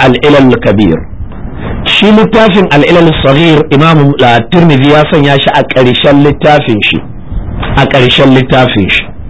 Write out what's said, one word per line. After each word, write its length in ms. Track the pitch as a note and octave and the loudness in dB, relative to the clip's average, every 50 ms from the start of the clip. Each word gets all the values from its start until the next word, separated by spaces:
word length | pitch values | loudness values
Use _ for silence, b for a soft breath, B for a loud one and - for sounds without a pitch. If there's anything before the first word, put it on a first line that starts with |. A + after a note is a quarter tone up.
Al-Ilal 480 | C3 C3 B2 - - D3 C#3+ C#3+ C3+ B2+ A#2+ A2+ - | 2 2 0 0 0 2 2 4 4 2 2 0 0
Kabir. 320 | A2+ G2 G#2 G#2 F2 D#2+ - - - - - - - - - - - B B B B B B B | -2 0 0 0 0 0 -4 -6 -12 -12 -12 -12 -12 -12 -14 -14 -12 B B B B B B B
Shi 200 | - - - F#3+ G#3 | -4 -2 0 2 2
littafin 560 | G#3+ G#3+ G#3 E3+ - A3+ A3 G#3+ F3 G#3 F#3 E3+ | 4 2 2 2 2 2 2 2 2 0 0 2
Al-Ilal 380 | C#3+ D3 C#3+ - E3+ F3 E3+ D#3+ D3+ D3 - | 0 0 2 2 2 2 2 2 0 0 0
Saghir, 340 | C3+ C3+ D3 E3+ E3 D#3 D3 D3+ D3+ | 0 2 2 2 2 2 2 0 0
Imam, 420 | C#3+ C#3 D#3 E3 E3 D3+ C#3+ C#3 C#3+ B2+ B2+ | 0 2 2 2 2 2 2 2 2 2 2
ah, 160 | A#2+ A#2+ A#2 A#2 - | 2 2 0 0 0
Tirmidhi 400 | - - E3+ E3 C#3+ B2+ C3+ C#3+ | 0 2 2 4 2 2 2 2
ya 120 | D3 D3+ D3+ - | 2 2 0 0
sanya 240 | F#3 D#3 C#3 C#3+ C#3 | 0 0 0 0 0
shi 140 | C#3 - - | 0 0 0
a 120 | - C#3+ B2+ | 0 0 -2
ƙarshen 600 | - - B2+ B2+ B2 B2 - - D3+ C#3+ C#3+ C#3+ | -2 0 0 0 0 0 0 0 2 2 4 2
littafin 560 | D3 C3+ - - D3+ D3 D3 - C3 A2+ G2+ | 2 0 0 0 2 2 2 0 -2 -2 -2
shi, 160 | F#2 - - D#2 - - - - - - - - - - - - - - - | -2 -2 -4 -4 -8 -10 -14 -16 -14 -10 -8 -8 -8 -8 -8 -8 -6 -4 -2
a 100 | - C3+ | -2 -2
ƙarshen 460 | - - C3+ B2 B2+ - - C#3 C3+ C3 | 0 0 0 0 0 0 2 2 2 2
littafin 540 | C3+ B2 - C#3 C3 B2+ A2+ - G#2 F#2+ F2 | 2 0 0 0 0 0 0 -2 -4 -2 -2
shi. 140 | - - - - - - - | -4 -4 -6 -8 -14 -14 -14